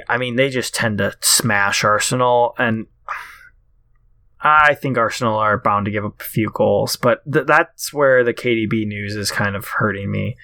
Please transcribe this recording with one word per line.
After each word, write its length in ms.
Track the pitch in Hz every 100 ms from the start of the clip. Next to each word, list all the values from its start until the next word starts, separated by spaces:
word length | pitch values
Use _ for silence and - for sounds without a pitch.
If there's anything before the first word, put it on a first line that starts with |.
| -
I 100 | 120
mean, 180 | 127 120
they 140 | 139
just 240 | 127 - -
tend 220 | 117 104
to 160 | 101 -
smash 640 | - - 117 104 101 -
Arsenal, 680 | 107 104 - 127 123 123 120 -
and 300 | 120 113 - _ - - - - - _ _ _ _ _ _ _ _ _
I 340 | 147 151 151 139
think 220 | 139 120
Arsenal 400 | 110 - 120 107
are 200 | 107 104
bound 260 | 113 104 104
to 60 |
give 120 | 104 104
up 140 | -
a 40 |
few 260 | - - 104
goals, 420 | - 107 101 113 -
but 260 | 123 113 151
th-, 140 | 143 135
that's 480 | 151 - - -
where 300 | 151 139 127
the 100 | 120
K 220 | 113 123 113
D 100 | 107
B 200 | 110 104
news 300 | 104 101 104
is 160 | 98
kind 240 | - 104 98
of 100 | -
hurting 440 | - 107 98 101
me. 260 | 101 101 -